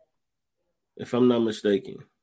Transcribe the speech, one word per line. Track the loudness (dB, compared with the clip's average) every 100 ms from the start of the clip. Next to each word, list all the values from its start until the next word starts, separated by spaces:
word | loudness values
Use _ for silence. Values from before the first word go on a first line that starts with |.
| _ _ _ _ _ _ _ _ _ -18
if | -4
I'm | 2 4
not | 2
mistaken. | 0 -2 0 0 -2 -18 -20 _